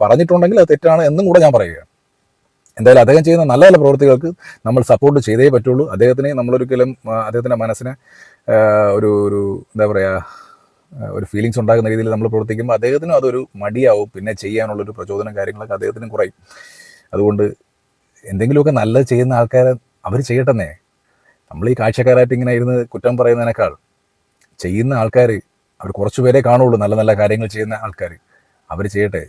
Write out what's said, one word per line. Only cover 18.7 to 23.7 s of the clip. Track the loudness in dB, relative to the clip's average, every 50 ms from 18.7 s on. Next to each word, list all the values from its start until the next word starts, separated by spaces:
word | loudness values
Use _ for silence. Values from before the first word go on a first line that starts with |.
| 2 0
നല്ലത് | 0 2 2 0 2 2
ചെയ്യുന്ന | 0 0 0 0 0 0
ആൾക്കാരെ | 0 0 2 2 2 2 0 -2 _ _ _ _ -10
അവർ | -6 -4 -4 -4 -2
ചെയ്യട്ടെന്നേ. | -2 0 0 0 -2 -2 -4 -8 -12 _ _ _ _ _ _ _ _ _ _ _ _ _ _ _
നമ്മൾ | -10 -4 -2 -2
ഈ | -2 0
കാഴ്ചക്കാരായിട്ട് | -2 -2 -2 0 2 4 4 4 2 2 0
ഇങ്ങനെ | -4 -2 -2 -2
ഇരുന്ന് | -2 -2 -2 -2 -4 -4 -6 -10
കുറ്റം | -4 -4 -2 -2 2
പറയുന്നതിനേക്കാൾ | 0 0 0 0 -4 -4 -2 -2 -4 -4